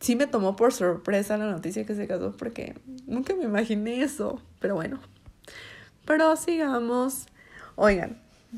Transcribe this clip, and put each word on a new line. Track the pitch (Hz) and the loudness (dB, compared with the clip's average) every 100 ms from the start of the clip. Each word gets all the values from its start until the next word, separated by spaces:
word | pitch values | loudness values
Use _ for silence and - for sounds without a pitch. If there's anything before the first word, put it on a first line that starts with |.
sí | - 233 | 0 2
me | 285 | 2
tomó | 233 190 196 | 2 2 4
por | 233 | 4
sorpresa | 254 180 175 - 202 202 214 | 4 0 0 0 0 0 -2
la | 214 | -2
noticia | 170 - 214 214 | -4 -6 -6 -6
que | |
se | 208 202 | -6 -4
casó, | 190 190 202 | -4 -4 -6
porque | 233 233 - - 254 254 269 | -10 -8 -12 -14 -16 -14 -6
nunca | 240 269 | -4 -2
me | 381 | -2
imaginé | 240 208 226 208 220 247 | 0 0 0 -2 -2 -2
eso, | 285 - 208 - - - | -2 -2 -6 -6 -12 -6
pero | 190 | -2
bueno. | 180 165 269 - - - - - - - - - _ | -2 -4 -8 -14 -20 -20 -20 -20 -20 -20 -20 -20 _
Pero | - 311 320 320 | 2 4 6 4
sigamos. | - 330 294 247 233 247 262 - - _ - - - - | 2 0 2 0 0 0 0 -4 -12 _ -20 -20 -10 2
Oigan, | 208 185 - - _ _ - | 4 4 0 -10 _ _ -18